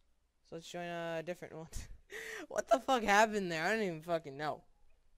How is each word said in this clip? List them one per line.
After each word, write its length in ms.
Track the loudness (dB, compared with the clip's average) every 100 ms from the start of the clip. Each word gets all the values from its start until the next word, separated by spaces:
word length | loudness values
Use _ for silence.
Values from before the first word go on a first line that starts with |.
| _ _ _ _ -14
So 60 | -14
let's 140 | -10
join 180 | -8 -6
a 340 | -4 -4 -4
different 340 | -4 -6 -8 -12
one. 120 | -8
<laughs> 760 | -8 -8 -14 -14 -12 -10 -10 -6
What 220 | -2 2
the 100 | 2
fuck 240 | 4 2
happened 480 | 6 6 6 4 0
there? 140 | 0 2
I 60 |
don't 120 | 2
even 180 | 0 -2
fucking 340 | -2 -2 -2 -6
know. 240 | -4 -6 -10 _ -20 -20 _